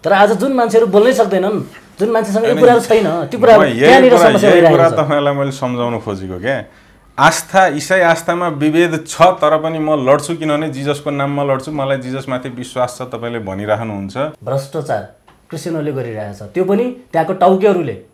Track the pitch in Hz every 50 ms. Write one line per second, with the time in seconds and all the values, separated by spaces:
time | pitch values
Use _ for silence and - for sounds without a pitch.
0 | - 165 196 190 202 208 226 175 226 277 269 247 233 220 196 226 226 190 180 208
1 | 214 247 262 214 226 196 190 185 180 202 214 175 127 - - - _ _ _ -
2 | 190 226 226 220 208 185 196 220 226 226 - - 254 240 240 233 - - 220 226
3 | 208 160 160 170 151 - - 220 226 233 220 208 160 139 117 117 135 160 262 262
4 | 254 254 240 - 175 - - 196 208 202 185 175 170 165 156 170 165 165 - 160
5 | 151 143 147 147 147 143 143 139 139 139 135 - 131 123 123 120 120 120 120 107
6 | 110 110 101 95 95 92 92 90 90 123 135 123 - - _ _ _ _ _ _
7 | _ _ _ - 135 160 160 - - - - 196 190 170 143 151 147 - 185 190
8 | 180 165 165 165 - - 170 175 180 170 156 139 147 156 151 165 175 165 160 160
9 | 156 - - - 165 180 180 - 151 151 156 156 156 160 160 160 156 151 156 147
10 | 127 127 143 147 - - 170 156 160 156 147 147 160 151 135 131 139 143 143 143
11 | - 151 143 143 139 143 143 143 143 139 135 131 131 156 151 147 135 135 139 131
12 | 123 127 131 135 131 139 131 127 131 135 120 120 127 - - 127 123 123 - -
13 | 127 127 120 113 117 120 120 117 107 95 95 98 107 104 107 110 117 110 104 98
14 | 98 95 - 127 143 156 151 _ - 127 131 139 135 - - 160 139 151 - 104
15 | 98 - _ _ _ _ _ _ _ _ - 160 - 180 165 156 147 151 139 135
16 | 120 120 110 107 104 104 98 98 107 98 - 175 185 185 202 208 240 247 247 -
17 | - _ - 160 160 - 185 185 175 190 190 185 190 214 190 175 156 127 101 98
18 | - _